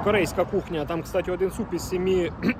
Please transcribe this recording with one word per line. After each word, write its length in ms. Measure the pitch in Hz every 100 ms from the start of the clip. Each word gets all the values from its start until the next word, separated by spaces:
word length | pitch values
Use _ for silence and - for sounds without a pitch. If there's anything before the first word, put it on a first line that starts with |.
Корейська 400 | 202 208 170 -
кухня, 400 | 175 196 - 165
там, 180 | 147 170
кстати, 300 | 151 190 175
один 180 | 180 190
суп 240 | 180 220
із 140 | 175 -
сімі, 440 | 185 185 185 170 - 180 247